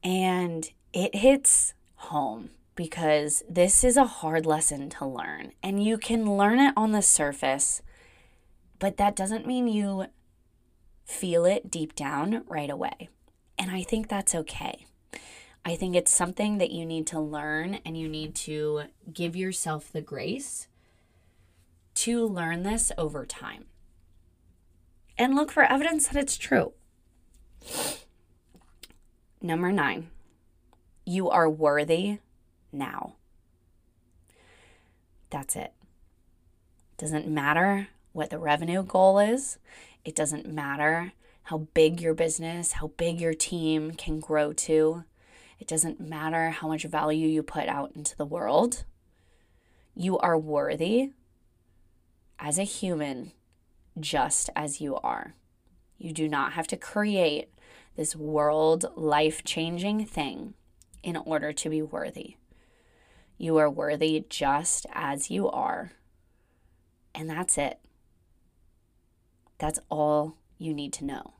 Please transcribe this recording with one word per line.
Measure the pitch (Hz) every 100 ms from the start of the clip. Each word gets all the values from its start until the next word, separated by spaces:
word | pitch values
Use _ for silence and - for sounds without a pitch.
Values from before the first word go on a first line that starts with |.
And | 180 185 190 180 175 165 160 _ _
it | 175 190
hits | 202 240 277 277 - - - _ _
home | - 156 135 113 - - _
because | - 165 175 160 151 151 - -
this | 175 180 -
is | 254 247
a | 269
hard | - 160 160 160
lesson | 156 160 143 139
to | -
learn. | 135 - - 76 - -
And | 190 196
you | 208 220
can | - 226 214 196
learn | 202 240
it | 277
on | 262 220
the | 214
surface, | 196 - 147 139 139 135 - - - - - - - _ _ _ _ -
but | 196 196
that | 202
doesn't | 202 190 220 -
mean | 254 240
you | 214 202 196 185 _ _ _ _ _ _ _ _ _
feel | - - 185 170
it | 175 202 185
deep | 170 156
down | - 139 139 175 226 -
right | 160 143
away. | 139 - - - _ _ _ _ -
And | 185
I | 185
think | 180 220 214
that's | 202 196
okay. | 170 160 - - - - _ _ - - - - _ 170
I | 170
think | 185
it's | 180 175
something | - 180 180 208 208
that | 175
you | 170 165
need | 160 156
to | 160
learn, | 151 151 151 151 170 202
and | - 160
you | 160
need | 156 156 -
to | - 151 151 151 147 _ -
give | 160 170 175
yourself | 190 185 165 156 -
the | 160
grace | 156 160 151 254 277 - - _ _ _ _ _ _ _ _ _ _ _ _ -
to | - 233
learn | 226 185 165 170
this | 185 233 - -
over | 156 143 117
time | - - - - - - _ _ _ _ _ _ _ _ _ _ _ _ -
and | 247
look | 269 302
for | -
evidence | - 277 311 320 -
that | 285
it's | 277 -
true. | - 269 - - _ _ _ _ _ - - - - - - - - _ _ _ _ - _ _ - - _ _ _ _
Number | 175 165 180
nine, | 196 139 101 165 - - _ _ _ _ _ _ _ -
you | 180 185
are | 185 165
worthy | 156 151 147 151 165 202 208 _ _ _ _ _
now. | 143 135 - - - _ _ _ _ _ _ _ _ _ _ _ _ _ - - _ _ _ _ _ _
That's | 143 135 -
it. | - _ - _ _ _ _ _ _ _ _ _ _ -
Doesn't | 156 151 151
matter | 151 139 156 190 196 196 _ _
what | 165 151
the | 156
revenue | 160 147 165 180
goal | 190 185 190 196
is. | 208 254 277 - _ - - _
It | -
doesn't | 156 151 151 -
matter | 156 143 139 151 165 180 - _ _
how | - 160 156
big | - 156 170
your | 165
business, | 160 165 160 165 170 170
how | - 156 -
big | 170 170
your | 165
team | 160 - 175 160 156 156
can | 160 - 156
grow | 156 151 147
to. | 151 - 156 156 170 165 _ _ - - _
It | -
doesn't | 160 160 151
matter | 156 156 160 165 165
how | 160 160
much | 156
value | 160 156 151 156 156
you | 156
put | 151 156 -
out | 143 139
into | - 151 -
the | 147
world. | 170 107 143 240 - - - _ _ _ _ _ _ _ _ _
You | - 180 190
are | 180 165
worthy | 156 147 143 151 170 226 277 - _ _ _ _ _ _ _ _ _ _ _ -
as | 147 151
a |
human, | 202 - 190 165 147 127 139 _ _ _ _ _ _ -
just | 147 147 147 - -
as | - 151 -
you | 147 -
are. | 60 57 - - _ _ _ _ _ _
You | 170
do | 156 156
not | 147 -
have | 170 165
to | -
create | - 208 208 202 165 147 - _ - - - -
this | 156 156
world | 151 151 147 156 160 160 - -
life-changing | 156 147 156 156 - - 165 170 196 214 214
thing | - 139 92 - - _ _ _ -
in | - 170
order | - 156 151
to | 147 160
be | 156
worthy. | 151 - - - - - _ _ _ _ _ _ _ - _ _
You | 165 160
are | 151
worthy | 143 147 147 156 156 -
just | - 139 143 170 - -
as | - 143 143 -
you | 185 190
are. | - - 87 175 - _ _ _ _ _ _ _ _ _ _ _
And | - 160
that's | 156 180 -
it. | 143 - _ _ _ _ _ _ _ _ _ _ _ _ _ _ _ _ _ _
That's | 151 156 -
all | 156 151 151 151 156 _ _
you | 160
need | 147 143
to | -
know | 139 135 -